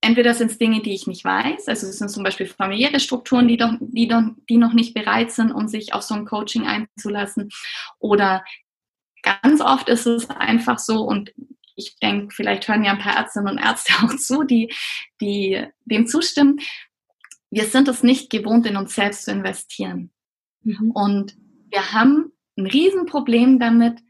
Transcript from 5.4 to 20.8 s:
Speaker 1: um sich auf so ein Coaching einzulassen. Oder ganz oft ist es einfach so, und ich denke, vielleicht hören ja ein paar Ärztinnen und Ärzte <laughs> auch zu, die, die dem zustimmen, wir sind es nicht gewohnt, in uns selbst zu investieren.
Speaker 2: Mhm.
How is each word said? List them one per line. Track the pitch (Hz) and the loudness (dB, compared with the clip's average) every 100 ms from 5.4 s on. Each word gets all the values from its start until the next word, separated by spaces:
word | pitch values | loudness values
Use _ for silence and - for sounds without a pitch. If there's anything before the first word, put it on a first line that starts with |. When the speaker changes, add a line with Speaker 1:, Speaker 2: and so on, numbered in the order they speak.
| 226 | -2
Speaker 1:
um | - 214 | 0 -4
sich | 220 214 | -6 -6
auf | 208 | -8
so | - | -6
ein | 214 214 | -8 -6
Coaching | 208 208 233 214 | -8 -4 -4 -2
einzulassen. | 208 220 - 208 208 202 - 202 - - - - _ | -4 -6 -10 -8 -6 -4 -6 -8 -12 -14 -14 -16 _
Oder | 220 202 196 190 - - _ _ _ _ _ _ | 2 4 4 0 -4 -20 _ _ _ _ _ _
ganz | - 196 247 302 | -2 2 4 4
oft | - 262 - | 4 2 2
ist | 233 233 | 0 2
es | 233 233 | 0 -2
einfach | - - 226 233 240 | -4 0 2 2 -2
so, | - 220 | -2 -2
und | 214 104 - - - - _ - | 0 -4 -6 -18 -20 -20 _ -16
ich | - _ | -16 _
denke, | - 202 202 | -2 -2 -6
vielleicht | - 208 202 - | -6 -4 -2 0
hören | 214 | 0
ja | 208 | 2
ein | 202 | 0
paar | 202 - | 0 -2
Ärztinnen | 226 - 202 | -2 -4 -4
und | 202 | -2
Ärzte | 220 233 - | -2 -2 0
<laughs> | - | 2
auch | 233 262 | 2 0
zu, | - 269 | -2 -2
die, | 302 233 226 - - - - _ | 2 2 0 -6 -10 -10 -14 _
die | 202 202 190 190 - _ | -4 -2 -2 -2 -6 _
dem | - 220 233 | -4 0 2
zustimmen, | 302 330 - 285 285 - - - _ _ _ - - _ | 2 0 4 4 4 -4 -14 -20 _ _ _ -20 -20 _
wir | 202 | -4
sind | 214 254 277 | 0 4 4
es | 247 | 4
nicht | 240 262 - | 2 2 0
gewohnt, | 226 214 233 233 | -6 2 2 2
in | 202 | -2
uns | 196 | -4
selbst | - 202 202 | -2 -2 -2
zu | - | -6
investieren. | 202 190 185 - - - 180 175 _ _ _ _ _ | -4 -4 -8 -14 -10 -8 -8 -12 _ _ _ _ _
Speaker 2:
Mhm. | 220 202 | -8 -2